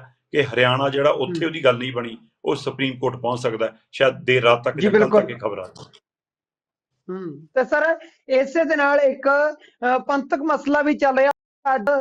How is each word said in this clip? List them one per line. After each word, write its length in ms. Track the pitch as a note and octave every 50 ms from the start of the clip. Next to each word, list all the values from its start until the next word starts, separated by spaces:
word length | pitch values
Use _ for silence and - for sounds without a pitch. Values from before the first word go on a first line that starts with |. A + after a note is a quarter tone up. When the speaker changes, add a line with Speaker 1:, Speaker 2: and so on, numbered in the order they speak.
| - - _ _ _ -
Speaker 1:
ਕਿ 100 | - D3+
ਹਰਿਆਣਾ 460 | C3 B2 A2+ A#2+ B2+ B2 B2+ C3 C#3 C#3
ਜਿਹੜਾ 220 | C3+ C#3 C#3 D3
ਉੱਥੇ 300 | C#3+ C#3+ - F3+ F3 D#3+
Speaker 2:
ਹੂੰ। 60 | E3
Speaker 1:
ਉਹਦੀ 180 | D#3 D#3 D#3+ C#3
ਗੱਲ 120 | B2+ A#2+
ਨਹੀਂ 160 | A#2 B2 C3
ਬਣੀ, 260 | A#2+ A#2+ A#2 A#2 A2 - _ _ _ _ -
ਉਹ 120 | - D3+
ਸੁਪਰੀਮ 420 | C3 - C3+ C3 C3+ C#3 C3 B2 B2
ਕੋਰਟ 180 | C3+ B2+ B2
ਪਹੁੰਚ 240 | B2 A#2+ A#2 B2 B2
ਸਕਦਾ 260 | B2+ A#2+ A2 A2 A2+
ਹੈ, 140 | G#2+ - _ _ _
ਸ਼ਾਇਦ 220 | - - C3+ C3 B2+
ਦੇਰ 280 | - - B2+ B2+ B2+
ਰਾਤ 220 | A#2 A#2+ A#2+ A#2+ -
ਤੱਕ 120 | C3 B2
Speaker 2:
ਜੀ, 60 | D3+
Speaker 1:
ਜਾਂ 80 | F3 G#3
ਕੱਲ੍ਹ 140 | F#3+ G#3+ G#3+
Speaker 2:
ਬਿਲਕੁਲ। 160 | G#3+ G#3+ G#3
Speaker 1:
ਤੱਕ 100 | - -
ਇਹ 60 | A#2+
ਖਬਰ 220 | - G2+ A2 G2+ F#2+
ਆ 140 | F2+ - -
ਜਾਵੇ। 240 | - - _ _ _ _ _ _ _ _ _ _ _ _ _ _ _ _ _ _ _ _ _ _ _ _ -
Speaker 2:
ਹੂੰ। 360 | F#3 F#3+ F#3 E3+ C#3+ C#3+ D#3+
ਤੇ 180 | _ - C4 B3
ਸਰ, 340 | - D#4 D4 D4+ E4 E4 E4 - - _ _ _ -
ਇਸੇ 360 | C4 B3+ C#4 C4+ C4 E4 E4
ਦੇ 120 | C#4+ D#4+
ਨਾਲ 240 | D4 C#4+ C#4 C#4+ C#4+
ਇੱਕ, 560 | C#4+ C4+ - - - C#4 C#4 C#4+ D4 D4+ D4+ - _ - _ - A#3 B3 B3+
ਅ, 20 | B3+
ਪੰਥਕ 400 | B3+ - C#4+ C#4+ C#4 - E4+ C#4
ਮਸਲਾ 400 | C#4 D#4 D4 C4+ C#4+ C#4 C#4+ D4
ਵੀ 120 | C#4+ D4+ D4+
ਚੱਲ 240 | D4+ D4 C4+ C4 C4
ਰਿਹਾ। 120 | C4+ C#4 - _ _ _ _ _ - C#4 C4+
ਅੱਜ 120 | C4 G#3 C#4+ C#4+ C4+